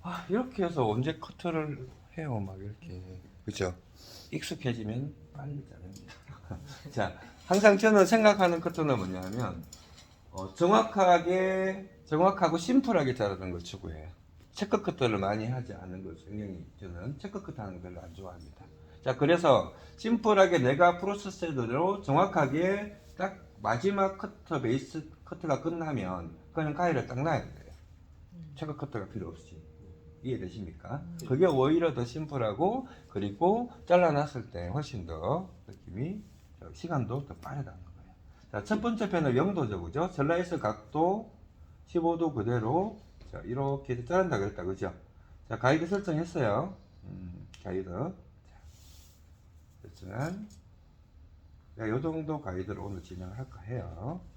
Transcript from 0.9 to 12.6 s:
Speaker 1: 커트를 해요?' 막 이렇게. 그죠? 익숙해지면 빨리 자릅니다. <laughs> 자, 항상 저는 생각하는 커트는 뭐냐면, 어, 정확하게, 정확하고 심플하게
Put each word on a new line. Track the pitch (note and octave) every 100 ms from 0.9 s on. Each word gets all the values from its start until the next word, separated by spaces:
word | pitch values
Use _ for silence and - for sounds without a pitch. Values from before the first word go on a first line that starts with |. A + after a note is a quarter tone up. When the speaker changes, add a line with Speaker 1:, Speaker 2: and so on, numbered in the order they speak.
| A2 C#3 D#3+
Speaker 1:
커트를 | - - F3 D#3+ D3+ C3 B2+ - - -
해요?' | D#3 A2+
막 | G2 F#2+
이렇게. | G2+ G#2+ E3+ F2+ F#2 F2+ - -
그죠? | - - F#2+ F2 - - - - -
익숙해지면 | D3+ - E3 B2+ A#2 G#2+ A#2+ C#3+ - -
빨리 | C#3+ C#3 C#3+ -
자릅니다. | - F2+ G2 G2 - - - -
<laughs> | F#2 - - C#3+
자, | - F#2 - - - -
항상 | F#3+ G#3+ G3
저는 | A3 G#3+ F#3
생각하는 | A3+ G#3+ G3+ F3+ E3+
커트는 | E3+ E3 D3+ B2
뭐냐면, | F#2 F#2 F#2 A2+ G#2+ E2+ - - - - - - -
어, | F#2+ F#2+
정확하게, | - F3 A3 A3 G3+ F#3 F3 E3+ F#3 F#3 F#3+ F#3+ F#3+ - - -
정확하고 | D#3 F#3 G3 E3
심플하게 | E3+